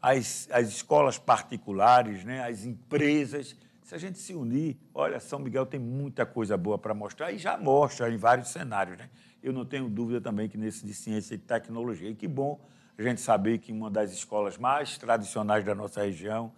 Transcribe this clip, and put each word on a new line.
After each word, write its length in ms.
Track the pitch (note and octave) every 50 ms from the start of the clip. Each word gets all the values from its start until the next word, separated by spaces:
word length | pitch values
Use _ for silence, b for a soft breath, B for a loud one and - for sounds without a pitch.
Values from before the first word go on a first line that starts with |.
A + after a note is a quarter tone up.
as, 460 | - B2+ C3+ C3+ A#2 - - - - -
as 160 | - A#2+ B2 G#2+
escolas 480 | - - - _ D3 D3 D3 C3+ A#2+ -
particulares, 1040 | - - B2 A2 - - B2+ G#2 - - G2+ F#2+ G2 A#2 B2 B2 B2 A2 G#2 F#2+ F2+
né, 200 | A2 B2+ C3 B2+
as 220 | A#2+ A#2+ G2+ G2
empresas. 920 | B2 A#2+ B2 - _ - D3 D3+ D3 D3 D3+ C#3+ B2 G2+ D3 C3+ - - b b b b b b
Se 100 | - -
a 40 | E3+
gente 200 | D#3+ G3 F#3 -
se 160 | - - G3
unir, 440 | E3 C3 A2+ A#2 C#3 D#3 D#3+ B2+ - - - _
olha, 260 | - C#3+ - - B2+
São 200 | - - - C#3+
Miguel 260 | C#3 C3 A2 C3+ C3
tem 140 | B2+ - C#3
muita 460 | B2 A#2 B2 C3+ C#3+ C#3 B2+ - A#2+
coisa 320 | - - B2 A2+ G2 G#2 F#2+
boa 200 | E2+ G2+ G#2 G2
pra 160 | - A2 G#2+
mostrar 380 | G#2 G#2 G2+ - - D3+ F3
e 60 | G3 G#3+
já 200 | D#3 G3 A3+ -
mostra 520 | G3+ C#3+ C3+ C#3+ D3 C#3 - - B2 A#2
em 60 | A#2 A2
vários 300 | G2 A#2 B2 B2+ B2 -
cenários, 480 | - - F3+ C3 A2 G2+ G2 F2+ F#2 F2
né? 120 | - - b b b b b b
Eu 100 | - C3 C3
não 120 | C3 B2
tenho 240 | B2+ C#3+ C#3 C3 A#2+
dúvida 320 | G#2 G#2 A#2+ A2+ A#2+ A#2+
também 260 | G2 B2 G#2 G2+ G#2+ G#2+
que 100 | F#2+ G#2
nesse 280 | A2 A2 G2+ - -
de 80 | G2+ G#2
ciência 420 | - - - A2 G#2+ G2+ - -
e 20 | G2
tecnologia. 720 | - - A#2+ A2+ - - A#2 A#2 A#2 B2 A2+ E2 D#2+ G#2
E 60 | A2+
que 120 | G#2+ - E3+
bom 320 | D3+ C3 C#3 C#3 D3 - b b b b b b b -
a 40 |
gente 180 | G#2+ B2 B2 G#2+
saber 380 | - - A#2 G2+ G2 A2 A#2 A2
que 140 | - - A2+
uma 160 | G#2+ A2 A2
das 200 | G2+ G#2+ G#2 G2 F#2
escolas 440 | F#2 - - - G#2+ G#2 G2+ F2+ F2+
mais 400 | A2+ B2 C3+ D3 D3+ - - -
tradicionais 680 | - A#2 A#2 A2+ G#2 F#2+ - A#2 G#2+ G#2 G#2 G#2+ G2+
da 100 | G2 G#2
nossa 260 | G2 G#2 G2+ - - G#2
região, 500 | G2+ F#2+ D#2 E2+ G#2 G#2+ A2+ A#2 A2+ -